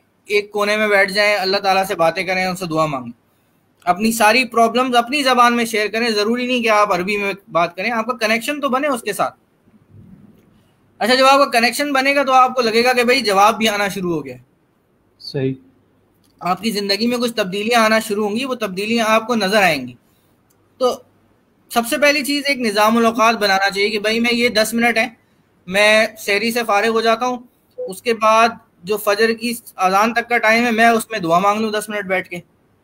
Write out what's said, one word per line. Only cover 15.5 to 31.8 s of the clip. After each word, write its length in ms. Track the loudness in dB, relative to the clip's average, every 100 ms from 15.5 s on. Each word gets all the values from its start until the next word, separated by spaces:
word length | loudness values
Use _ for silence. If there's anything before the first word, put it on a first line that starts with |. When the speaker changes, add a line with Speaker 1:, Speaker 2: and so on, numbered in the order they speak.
| -6 _ _ _ _ _ _ _ _
Speaker 1:
आपकी 300 | -6 -4 -4
ज़िंदगी 360 | -4 -2 -2 -2
में 100 | -2
कुछ 140 | -2 -4
तब्दीलियाँ 460 | -4 -4 0 2
आना 160 | 2 2
शुरू 240 | -2 -4
होंगी, 200 | -2 -4 -4
वो 100 | -6
तब्दीलियाँ 500 | -6 -6 -4 -2 0
आपको 260 | 0 0 -2
नज़र 220 | 0 2
आएंगी। 380 | 2 0 -6 -16 _ _ _ _ _ _ _ -4
तो 100 | -2 -2 _ _ _ _ _ _ -6
सबसे 260 | -4 -2 2
पहली 240 | 2 2
चीज़ 220 | 0 -2 -2
एक 120 | -2
निज़ामुल 460 | -2 2 2 4 2
औकात 300 | 2 2 2
बनाना 320 | 0 0 0
चाहिए 200 | -2 -2
कि 100 | -2
भाई 200 | -2 -2
मैं 120 | 0
ये 180 | 0 0
दस 220 | 0 -2
मिनट 240 | 0 0 0
है, 180 | -2 -6 _ _ _ _ -4
मैं 480 | 2 4 4 2 -4
सहरी 340 | -4 -2 -2
से 120 | -2
फारिग 280 | 0 0 0
हो 100 | 0
जाता 240 | 0 0 -2
हूँ, 220 | -6 -10 _ _ -14
उसके 360 | -12 -8 -4 0
बाद 440 | 4 4 2 0 _ _ -8
जो 120 | -4
फजर 360 | -2 0 0
की 200 | 0 -6 -8 -10 -4
अजान 340 | 0 2 2
तक 140 | 0 -2
का 100 | 0
time 260 | 2 2 2
है 60 |
मैं 160 | 4 4
उसमें 300 | 2 -2 -6
दुआ 180 | 0 2
मांग 220 | 2 0
लूँ 100 | -2
दस 160 | -4